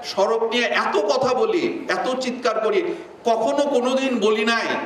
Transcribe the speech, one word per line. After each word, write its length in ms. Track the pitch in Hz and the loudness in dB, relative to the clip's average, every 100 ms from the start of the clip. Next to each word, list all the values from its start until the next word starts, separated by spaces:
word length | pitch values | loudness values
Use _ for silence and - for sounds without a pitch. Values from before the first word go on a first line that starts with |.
সড়ক 380 | - - 208 226 | -6 0 2 2
নিয়ে 220 | 226 240 | 0 0
এত 320 | 220 - - 208 | 0 0 0 0
কথা 380 | 208 254 247 | 2 2 2
বলি, 520 | 226 220 - - - - | 2 2 2 0 -2 -4
এত 320 | 185 240 262 | -2 -2 -2
চিৎকার 400 | 254 - 233 220 | -4 -2 -2 0
করি, 340 | 214 196 - - - - | 0 0 -2 -6 -12 -4
কখনো 460 | 233 220 269 285 269 | 0 0 2 2 2
কোনোদিন 500 | 247 247 269 262 226 | 2 2 0 0 2
বলি 240 | 214 220 | 2 2
নাই 220 | 226 226 175 - | 2 0 0 -4